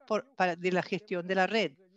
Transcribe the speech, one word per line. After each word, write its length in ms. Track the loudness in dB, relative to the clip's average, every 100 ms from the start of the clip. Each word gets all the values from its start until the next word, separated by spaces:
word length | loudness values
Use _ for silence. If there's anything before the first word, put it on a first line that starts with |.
| -4
por, 200 | -4 -4
para, 200 | -2 0
de 180 | 0 0
la 100 | 0
gestión 440 | 0 -4 -4 -6 -2
de 80 |
la 120 | 2 2
red. 260 | 2 0 -4 _